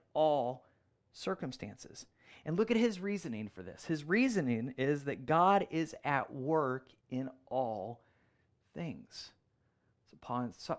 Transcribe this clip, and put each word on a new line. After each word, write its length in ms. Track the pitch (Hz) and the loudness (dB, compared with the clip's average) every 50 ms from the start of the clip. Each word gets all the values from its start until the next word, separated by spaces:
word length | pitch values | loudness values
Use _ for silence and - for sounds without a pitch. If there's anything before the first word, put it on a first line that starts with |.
| _ _ | _ _
all 540 | - 151 156 156 147 139 120 123 127 127 - _ _ _ _ _ _ _ _ _ - | 2 4 4 4 4 4 2 0 -4 -6 -12 _ _ _ _ _ _ _ _ _ -18
circumstances. 880 | - - 196 190 - 170 131 - - - 104 - - - - - - - - _ _ _ - - - - | -8 -4 -4 -4 -4 -6 -8 -8 -8 -10 -12 -12 -14 -18 -18 -18 -18 -20 -20 _ _ _ -20 -20 -12 -6
And 140 | 151 165 185 | -2 0 0
look 120 | 220 220 | 2 4
at 60 | 240 | 4
his 240 | 226 240 233 202 180 | 4 4 2 2 -2
reasoning 480 | 185 202 208 196 - 143 113 107 107 101 | -4 -4 -4 -4 -4 -6 -6 -6 -8 -8
for 140 | - 92 | -10 -12
this. 240 | 90 92 - - - | -12 -12 -14 -8 -4
His 180 | - 165 151 143 | -2 -2 -2 0
reasoning 720 | 151 185 226 254 269 226 190 147 123 117 113 123 139 131 | 2 4 4 4 4 4 2 2 2 2 0 0 -2 -2
is 280 | 131 131 139 147 143 139 | 0 2 2 2 0 -2
that 200 | 143 127 101 127 | -4 -6 -4 0
God 420 | 120 156 165 175 190 202 196 - - | 2 4 6 6 6 6 6 4 0
is 240 | 151 160 165 151 - - - | -2 -2 -2 -4 -6 -6 -2
at 260 | 143 143 135 110 - | 0 0 0 0 -2
work 580 | 156 139 127 147 160 156 147 127 127 127 - - - _ _ _ | -6 -4 -2 2 2 2 2 2 0 -4 -6 -12 -20 _ _ _
in 220 | 127 127 135 131 - - _ | -6 -4 -4 -6 -10 -14 _
all 560 | - 123 131 127 117 110 101 92 110 117 - _ _ _ _ _ _ _ _ _ _ _ _ _ _ - | -4 -2 -2 -2 -2 -2 -4 -6 -8 -10 -12 _ _ _ _ _ _ _ _ _ _ _ _ _ _ -10
things. 560 | 160 170 156 - - - - - - - - - _ _ _ _ _ _ _ _ _ _ _ _ _ _ _ | -8 -8 -8 -8 -10 -14 -18 -18 -18 -18 -18 -20 _ _ _ _ _ _ _ _ _ _ _ _ _ _ _
So 80 | - - | -20 -16
Paul 200 | - - 120 123 | -10 -6 -4 -4
and 140 | 123 113 - | -4 -6 -10
Si-, 200 | - - - 160 | -10 -8 -8 -8